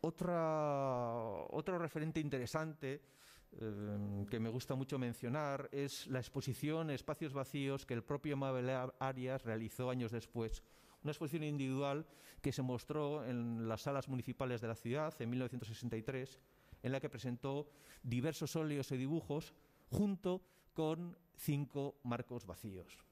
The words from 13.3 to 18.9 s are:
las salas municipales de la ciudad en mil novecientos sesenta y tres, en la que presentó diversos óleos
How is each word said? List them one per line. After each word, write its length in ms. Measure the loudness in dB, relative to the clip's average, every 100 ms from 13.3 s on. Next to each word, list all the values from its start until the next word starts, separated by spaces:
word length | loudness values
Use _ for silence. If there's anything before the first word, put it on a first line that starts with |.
| 0 0 0 0
las 140 | 0
salas 260 | 2 0 0
municipales 540 | -2 -2 0 0 2
de 60 | 0
la 60 |
ciudad 400 | -2 0 2 0 0
en 80 | 0
mil 120 | 2
novecientos 280 | 0 -2 -6
sesenta 300 | -4 -2 -2
y 40 |
tres, 380 | -2 -4 -6 -12 -20 -20 -20 -4
en 100 | 0
la 80 | 0
que 80 | -2
presentó 600 | -4 -4 -2 -2 -2 -4 -12 -20 -8
diversos 540 | 0 2 2 2 0 2
óleos 340 | 2 2 0